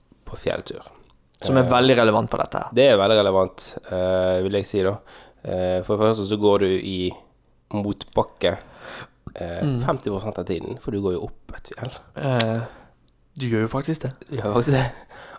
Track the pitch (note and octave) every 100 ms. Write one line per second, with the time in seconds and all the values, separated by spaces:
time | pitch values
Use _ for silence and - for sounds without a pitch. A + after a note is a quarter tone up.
0 | _ _ - - - - - - - -
1 | _ _ _ - - C3 B2 B2 C3 A#2+
2 | A2+ G#2+ A2+ - - - - A#2 C#3 G#2
3 | G2+ A2 G2 F#2+ F#2 - - - - F#2
4 | F#2 F#2 F#2 F#2 F#2+ G2+ F#2+ G#2 F#2 G2+
5 | - - - _ - F#2 F#2 F#2 F2 G#2
6 | G#2+ A2 G2 G#2+ G#2 G2+ F#2+ F#2 G2 F#2
7 | F2+ - - _ _ _ - G#2 G2+ G2
8 | - - - - F2 - - - - -
9 | - _ - - E2+ E2+ D3+ B2 C3 C#3
10 | - G2 G#2+ F#2+ F2+ E2+ - B2 - G2+
11 | G2 F2 - - - - - - B2 -
12 | - - C#3+ B2 A2+ A2+ A#2 - - _
13 | _ _ _ - B2+ A2 A2+ C3 C#3+ D#3+
14 | C3 - - B2+ G#2+ A2 D3 C3 B2+ -
15 | - - -